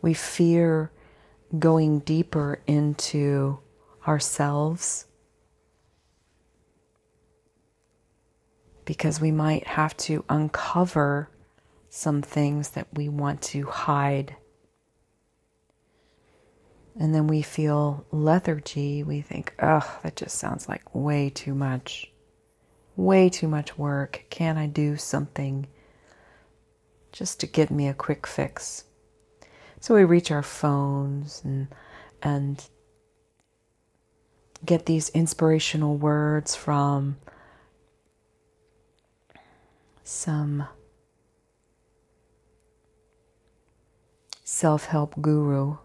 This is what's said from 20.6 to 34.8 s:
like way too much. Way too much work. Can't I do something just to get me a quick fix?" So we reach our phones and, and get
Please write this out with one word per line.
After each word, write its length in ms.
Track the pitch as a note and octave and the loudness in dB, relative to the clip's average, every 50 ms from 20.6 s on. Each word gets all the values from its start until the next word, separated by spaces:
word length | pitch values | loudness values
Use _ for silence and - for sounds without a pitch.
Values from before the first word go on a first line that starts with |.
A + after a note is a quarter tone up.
| - | -8
like 280 | - - - - - - | -10 -10 -10 -10 -8 -6
way 340 | B2 C3+ D3 D3 D3 C#3+ C#3 | -4 -2 0 0 0 0 -2
too 240 | C#3 - - D3 C#3 | -4 -6 -8 -4 -4
much. 580 | C#3 C#3 C3+ C3 B2+ B2+ - - - - - _ _ _ _ _ _ _ _ _ _ _ _ _ _ _ _ _ | -2 -2 -2 -4 -4 -6 -10 -14 -14 -14 -16 _ _ _ _ _ _ _ _ _ _ _ _ _ _ _ _ _
Way 340 | F#3+ F#3 F#3+ F#3+ F#3+ F#3 F3+ | 0 2 6 6 8 8 6
too 180 | F#3 - - | 4 2 -2
much 300 | D#3 D#3 D3 D3 - - | 0 0 -2 -4 -6 -8
work. 480 | - C#3+ C#3+ C#3+ C#3 C#3 - - - - _ | -6 -4 -2 -2 -2 -4 -6 -8 -16 -14 _
Can't 260 | - - E3+ E3 D#3+ | -4 -2 -2 0 0
I 80 | D#3 D3+ | -2 -2
do 320 | D3 D3 - D3 D3 D3 | -2 0 0 0 0 0
something 680 | D3 - - - D3 D3 D3 - - C#3+ C#3 C3+ C#3 C#3 C3+ - _ _ _ _ _ _ _ - _ - _ _ _ _ _ _ _ _ _ _ _ _ _ _ _ _ _ | -4 -6 -4 -4 -4 -4 -4 -6 -6 -4 -4 -4 -6 -6 -8 -14 _ _ _ _ _ _ _ -20 _ -20 _ _ _ _ _ _ _ _ _ _ _ _ _ _ _ _ _
just 280 | - - - F3+ - - | -10 -8 -8 -8 -4 -4
to 40 | D#3+ | -6
get 220 | D#3 - - D#3 - | -2 2 2 2 2
me 180 | D3 D3 C#3+ | 2 -2 -2
a 60 | C#3 C#3 | -2 -2
quick 320 | - - - D3+ - - | -4 -4 -4 -4 -4 -6
fix?" 600 | - - - C#3 C3+ - - - - - - - _ _ _ _ _ _ _ _ _ _ _ - - - - - - - - | -10 -6 -4 -6 -6 -6 -12 -12 -12 -12 -14 -16 _ _ _ _ _ _ _ _ _ _ _ -20 -20 -20 -20 -20 -20 -20 -18
So 160 | - - A#3 | 0 4 8
we 80 | G#3 F#3+ | 8 8
reach 260 | E3+ E3+ F3 F3 - | 10 8 6 6 2
our 140 | D#3 D3 C#3+ | -2 -2 -2
phones 1000 | - - - - D3 C#3+ C#3+ C#3 C#3 C#3 C#3 C#3 C#3 C#3 C#3+ C#3+ D3 - - - | -6 -6 -2 0 2 2 2 0 -2 -2 -2 -2 -2 -4 -6 -8 -10 -12 -10 -6
and, 240 | C#3 C3+ C3+ C3+ C#3 - - - - - - - - _ _ | -4 -4 -4 -4 -6 -10 -20 -20 -20 -20 -20 -20 -20 _ _
and 420 | - C#3+ C#3+ C#3+ C#3 C#3 C#3+ C#3 - - _ _ _ _ _ _ _ _ _ _ _ _ _ _ _ _ _ _ _ _ _ _ _ _ _ _ _ _ _ _ _ _ _ _ _ _ _ - D#3+ | -2 -2 0 0 0 -2 -4 -6 -10 -20 _ _ _ _ _ _ _ _ _ _ _ _ _ _ _ _ _ _ _ _ _ _ _ _ _ _ _ _ _ _ _ _ _ _ _ _ _ -14 0
get 220 | - F3 D#3+ | 0 0 0